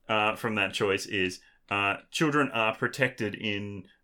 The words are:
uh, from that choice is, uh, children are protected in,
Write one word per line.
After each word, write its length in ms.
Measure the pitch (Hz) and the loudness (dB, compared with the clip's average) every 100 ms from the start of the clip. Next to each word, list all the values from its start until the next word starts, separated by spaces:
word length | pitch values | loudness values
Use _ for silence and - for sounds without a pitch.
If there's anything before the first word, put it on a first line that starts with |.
| - | -2
uh, 280 | 110 107 107 | 2 2 0
from 180 | 120 107 | -2 0
that 160 | 95 | 0
choice 320 | - 104 98 - | 2 2 0 0
is, 340 | 104 92 - - _ - | 0 0 -2 -14 _ -6
uh, 260 | 101 101 98 - | -2 0 -2 -4
children 400 | - 160 147 131 | 0 2 2 2
are 220 | 117 110 | 2 0
protected 600 | 110 120 - 127 - 104 | 0 -2 0 -2 0 -4
in, 500 | 101 107 101 101 101 - _ | -4 -4 -4 -6 -10 -14 _